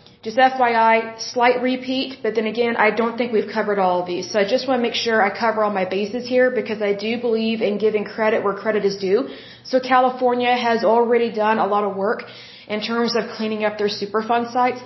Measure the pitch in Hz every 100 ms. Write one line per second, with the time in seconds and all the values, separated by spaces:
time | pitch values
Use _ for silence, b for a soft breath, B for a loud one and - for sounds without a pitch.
0 | B B 220 220 262 254 240 233 226 226
1 | 226 - - 254 240 247 254 254 - 262
2 | 269 - 220 220 220 220 240 233 214 208
3 | 233 233 240 214 190 220 208 196 185 180
4 | 180 180 180 220 196 254 262 254 233 -
5 | 233 220 202 - 226 220 214 196 185 190
6 | 202 240 - 254 254 247 208 214 208 202
7 | 214 233 240 226 226 226 202 202 214 208
8 | 202 - 214 226 202 196 220 214 196 -
9 | 190 208 269 B B B - 262 254 254
10 | 254 247 247 247 247 247 233 233 180 226
11 | 233 240 233 208 208 220 190 208 202 190
12 | 196 - - B B B B 208 214 233
13 | 233 226 214 - 220 214 214 208 208 208
14 | 202 220 220 240 233 254 247 247